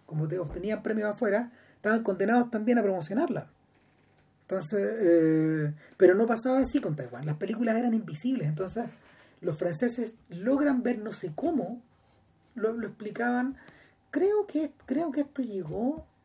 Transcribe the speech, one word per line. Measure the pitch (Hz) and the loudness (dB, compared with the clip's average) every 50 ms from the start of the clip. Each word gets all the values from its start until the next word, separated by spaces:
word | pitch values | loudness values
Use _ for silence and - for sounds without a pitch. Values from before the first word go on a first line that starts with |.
| _ | _
como | - 160 151 156 156 | -8 -4 -4 -2 -2
te, | 175 185 | -4 -4
obtenían | 165 147 - 180 185 214 220 214 | -6 -6 -8 -6 -4 -4 -4 -4
premios | - 233 220 220 208 208 | -4 -4 -2 -2 -2 -2
afuera, | 208 - 247 202 196 226 240 - - - - - _ | -2 0 0 2 2 0 0 -2 -10 -20 -20 -20 _
estaban | _ - 214 226 226 | _ 0 0 2 2
condenados | 226 208 190 185 196 208 240 247 240 240 | 2 0 0 0 2 2 4 2 2 2
también | 226 208 214 240 240 | -2 -2 0 2 2
a | 233 | 4
promocionarla. | 202 196 190 175 151 151 196 254 339 - 196 151 - - _ _ _ _ _ _ _ _ _ _ _ _ _ _ _ _ _ _ | 4 2 0 0 -4 -2 0 0 0 0 -2 -6 -6 -10 _ _ _ _ _ _ _ _ _ _ _ _ _ _ _ _ _ _
Entonces, | _ - 185 190 156 - 214 202 196 208 220 226 | _ -6 -6 -4 -4 -2 -2 0 0 0 0 2
eh, | 202 170 170 165 160 160 160 160 156 156 160 156 151 147 151 - - - - | 6 6 6 8 6 6 4 4 4 2 0 0 -2 -2 -4 -6 -14 -10 2
pero | - 190 180 185 | 6 8 8 8
no | 208 226 | 8 4
pasaba | 233 226 226 - 254 262 269 | 2 2 0 2 2 2 2
así | 254 - - 269 | 2 2 0 -2
con | - 175 151 | -2 -2 -4
Taiwán, | 143 131 - - 131 147 | -4 -8 -10 -10 -8 -6
las | 151 151 - | -6 -4 -4
películas | 196 196 226 226 240 220 220 | -4 -6 -2 -2 0 0 0
eran | 226 240 240 226 | 2 2 2 0
invisibles. | 220 - 160 151 - - 254 269 214 147 147 | 0 -2 -4 -10 -6 -4 -2 -2 0 -2 -2
Entonces, | 156 185 190 185 - 240 220 - - - - - - - - - _ - | -2 -2 -4 -6 -4 -6 -8 -8 -10 -18 -20 -20 -20 -20 -20 -20 _ -6
los | - 170 151 | -4 -4 -4
franceses | - 180 175 160 - 247 240 240 - 226 - - _ _ - | -2 -2 -2 0 0 -2 -2 -2 -2 -6 -6 -8 _ _ -16
logran | 165 175 196 247 277 277 294 285 262 247 | -12 -4 0 0 2 2 2 2 2 2
ver, | - 247 233 214 | 0 0 -2 -2
no | 208 220 | -6 -8
sé | - - 190 165 151 | -10 -8 -8 -8 -6
cómo, | - 269 339 339 240 175 190 240 240 - _ _ _ _ _ _ _ _ _ _ _ _ _ - | -4 -2 0 0 0 -2 -4 -8 -12 -14 _ _ _ _ _ _ _ _ _ _ _ _ _ -8
lo, | 240 202 226 233 | -4 -2 -2 -2
lo | 233 214 | -4 -8
explicaban, | 196 - - 214 208 196 - 240 240 247 247 254 269 262 - - - - - - - _ _ _ - | -8 -10 -10 -12 -10 -6 -2 -2 0 0 0 0 -2 -4 -8 -16 -20 -20 -20 -20 -20 _ _ _ -4
creo | - 294 359 403 415 427 403 | -2 2 2 2 2 2 0
que, | - - 302 311 294 - _ - | 0 -2 -2 -2 -2 -6 _ -6
creo | - - 302 339 320 | -4 -2 -2 0 -2
que | 247 294 | -2 -2
esto | 285 - - 277 | -4 -4 -4 -6
llegó, | 254 220 202 190 165 151 175 196 233 269 320 330 - _ _ _ | -6 -4 -4 -6 -6 -6 -4 -2 -2 -2 -2 -4 -10 _ _ _